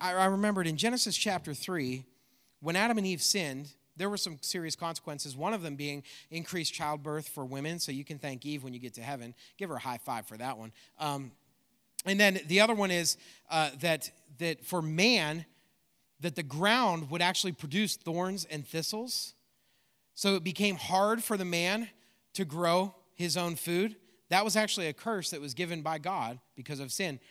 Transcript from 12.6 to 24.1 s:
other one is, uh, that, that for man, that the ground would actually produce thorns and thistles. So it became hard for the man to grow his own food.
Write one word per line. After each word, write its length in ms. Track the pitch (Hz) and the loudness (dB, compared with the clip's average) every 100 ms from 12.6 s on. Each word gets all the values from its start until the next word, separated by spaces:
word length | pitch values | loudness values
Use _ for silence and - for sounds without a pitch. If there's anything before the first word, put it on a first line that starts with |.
other 140 | 220 | 6
one 180 | 220 190 | 6 2
is, 240 | 175 160 - - - - | 2 2 -2 -8 -20 -2
uh, 200 | 160 151 135 | 2 2 0
that, 320 | 170 156 - - _ 127 | 0 0 -2 -14 _ -4
that 260 | 170 151 | -2 -2
for 160 | - 180 | -2 -2
man, 680 | 156 156 220 226 151 165 160 _ _ _ _ _ _ _ | 0 4 6 6 2 -2 -8 _ _ _ _ _ _ _
that 160 | 165 175 | -4 -4
the 80 | |
ground 680 | 143 147 202 240 226 165 143 | -4 2 4 6 4 2 -2
would 120 | 170 | 2
actually 280 | 180 180 190 | 4 4 -2
produce 460 | 151 151 175 208 - | -4 -2 0 0 0
thorns 480 | 170 165 185 190 | -2 -2 0 -2
and 200 | - 151 | -6 -8
thistles. 720 | 143 165 156 214 247 - - - _ _ _ _ _ _ _ | -6 -4 -4 -4 -4 -4 -6 -12 _ _ _ _ _ _ _
So 220 | - 196 190 | -2 2 2
it 80 | |
became 320 | 170 180 208 175 | 0 2 2 2
hard 480 | - 185 208 226 | 2 4 4 2
for 120 | - 208 | 0 -2
the 80 | |
man 440 | 180 170 175 214 226 - _ _ _ | 0 2 2 0 -4 -12 _ _ _
to 100 | - | -4
grow 500 | 170 160 175 180 196 - _ - | -4 0 4 4 4 -4 _ -4
his 200 | 175 175 | -2 0
own 200 | 175 170 | 0 -2
food. 400 | 170 175 214 214 _ | 0 2 2 -2 _